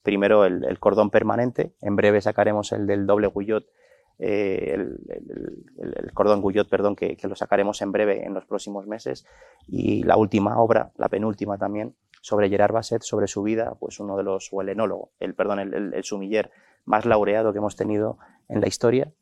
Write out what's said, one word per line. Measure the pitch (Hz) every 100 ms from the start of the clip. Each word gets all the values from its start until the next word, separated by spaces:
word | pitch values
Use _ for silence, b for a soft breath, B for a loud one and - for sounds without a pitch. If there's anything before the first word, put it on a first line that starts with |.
Primero | - 101 101 107
el, | 95 90
el | 64 92
cordón | 104 98 104
permanente, | 107 107 110 123 - - _
en | 101 101
breve | 104 104
sacaremos | 107 104 104 104 104
el | 107 101
del | 101
doble | 98 104 101
Guyot, | 101 101 107 _ b b b b _
eh, | 95 104 101 95 -
el, | 90 92 - -
el, | - - - - - - -
el, | 50 -
el | -
cordón | - 101 104
Guyot, | 98 101 95
perdón, | 101 101
que, | 101 87 -
que | 98
lo |
sacaremos | 95 - 101 101 104
en | 98
breve | 101 107 98
en | -
los | 95
próximos | _ 101 101 101 101
meses. | 110 131 131 b b b b -
Y | - - 104
la | -
última | 92 107 104 101 117
obra, | 113 113 -
la | - -
penúltima | 98 107 104 101 101
también, | 101 104 117 _ _ _
sobre | - 104 101
Gerard | 98 104
Basset, | 110 113 113
sobre | - 107 101
su | 104
vida, | 104 110 113 -
pues | - -
uno | 101
de | 98
los, | 98 95 -
o | 98
el | 95
enólogo, | 98 104 95 - _
el, | 95
perdón, | - 98 101
el, | 98
el, | 85 98
el | -
sumiller | - 101 98 107 98 b b b
más | - 107
laureado | 117 110 101 107 110
que | 104
hemos | 104
tenido | - 104 104 107 - b b _
en | 107
la | 104
historia. | - 120 123 147 _